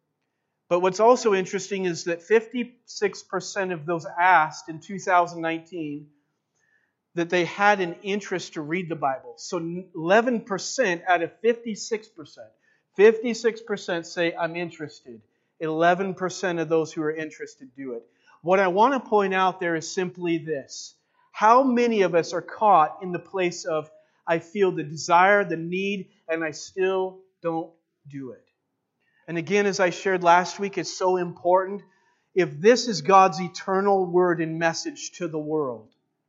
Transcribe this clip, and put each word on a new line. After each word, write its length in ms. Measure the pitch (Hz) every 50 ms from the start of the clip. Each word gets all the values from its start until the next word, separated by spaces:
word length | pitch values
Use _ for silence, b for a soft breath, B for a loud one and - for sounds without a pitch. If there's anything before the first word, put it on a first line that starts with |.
| _ _ _ _ _ _ _ _ _ _ _ _ _ _
But 120 | 175 180
what's 200 | 180 185 185 196
also 340 | 220 240 254 240 247 220 196
interesting 500 | 190 185 - 202 190 185 - 208 190 185
is 200 | 180 165 143 -
that 180 | 175 170 170
fifty-six 1000 | - - 214 226 226 - - 247 233 - - _ _ - - - 208 196 - -
percent 500 | - _ - 180 180 - - 208 190 185
of 120 | 180 160 147
those 220 | 170 175 165 143
asked 640 | 147 - 175 175 185 180 160 156 156 156 - - 170
in 100 | 160 156
two 200 | - - 202 180
thousand 420 | - 202 180 175 175 160 170 170
nineteen 640 | 165 165 165 165 165 _ 185 170 156 147 143 147 151 _ _ _ _ _ _ _ _ _ _ _ _ _ _ _ _ _ _ _ _ _ _
that 160 | 170 170 170
they 140 | 185 180 170
had 360 | 156 - 202 202 208 208 196
an 160 | 180 170 170 -
interest 520 | 208 196 196 208 196 - 190 170 - - -
to 80 | 165
read 260 | 147 147 165 185 180 156
the 80 | 165
Bible. 380 | 147 143 135 131 127 127 120 117
So 220 | - - - 190 170 165 170 175 180 185 - -
eleven 460 | 165 160 170 196 226 226 254 240 214
percent 640 | - - 196 180 - - - 269 247 190 170 170 -
out 160 | 185 180 170
of 80 | 170 160 - _
fifty-six 680 | - 233 226 233 233 233 208 - - - 226 214 214 _
percent, 400 | _ - - - _ 131 113 - _ _ _ _ _ _ _ _ _
fifty-six 640 | - 202 226 220 220 240 240 220 - - 226 214 220
percent 460 | - - 202 190 - - 175 170 165
say, 280 | 170 - 180 170 165 175
"I'm 220 | 175 170 160 165
interested." 640 | 175 175 165 - - 151 143 - - _ 135 117 110 _ _ _ _ _ _ _ _
Eleven 540 | 165 156 156 156 165 170 180 180 196 190 170
percent 440 | - 180 175 - - 202 185 170 165
of 100 | 160 156
those 240 | 165 160 156 151
who 100 | - 165
are 120 | 156 151 160
interested 560 | 160 156 156 156 - 151 - - _ 139 131 _
do 160 | 139 135 127
it. 120 | 120 117 - _ b b b b b b
What 180 | - 165 185 202
I 100 | 196 185
want 260 | 175 202 220 269 277
to 140 | 247 - -
point 260 | 220 208 196 190 190
out 260 | 190 185 185 180 -
there 160 | 180 170 165
is 160 | 160 160 -
simply 460 | - 196 185 175 - 180 175 170 170 160
this. 560 | 147 156 151 135 123 - - - - - _ _ _ _ _ _ _ _
How 320 | _ - 208 214 233 254
many 400 | 277 262 240 240 240 240 226 208
of 120 | 190 170 170
us 180 | 165 160 -
are 100 | 180 165
caught 560 | 165 - - - 220 208 190 160 151 156 - -
in 100 | 190 180
the 60 | 175 165
place 460 | - - - 190 180 175 180 - -
of, 260 | 180 160 156 151 - b b b b b b b
"I 140 | 175 170 165
feel 320 | 165 - - 208 190 185
the 100 | 170 160
desire, 640 | 151 147 160 147 - 180 170 175 185 196 208 202 196
the 120 | 170 165
need, 520 | 165 165 170 180 190 196 196 208 196 180 - _ _ _ -
and 140 | 160 165
I 80 | 165 156
still 720 | 151 - - - _ 190 185 190 190 185 185 185 185 - _ _ _ _
don't 280 | - 165 165 165 175 170 _ _ _ _ _ _ _ 139
do 240 | 143 139 135 120
it"? 120 | 104 - _ _ _ _ _ _ _ _ _ _ _ _ _ _ _ _ _ -
And 100 | 165 165
again, 280 | 151 143 196 208 202
as 120 | 202 180 196
I 120 | 185 175
shared 340 | 175 - - 196 185 175 175
last 340 | 170 175 180 180 180 - -
week, 200 | 202 196 - 185
it's 180 | 160 - -
so 200 | - 190 185 185
important. 640 | 180 175 175 - - - 175 180 190 185 190 202 196 - _ _ _ _ _ _ _ _ _ _
If 260 | 185 175 151 147 147
this 280 | 175 226 254 240 247 240
is 140 | 202 147
God's 380 | 143 185 190 190 190 185 156 175
eternal 640 | 180 170 - - - 196 190 190 202 202 196 190 185
word 360 | 175 170 180 180 180 170 165
and 180 | 160 160 160 160
message 540 | 170 165 160 - - 165 143 - - - - -
to 100 | 180 165
the 100 | 156 156
world, 520 | 151 151 156 156 147 127 117 107 107 _ _ _ _ _ _ _ _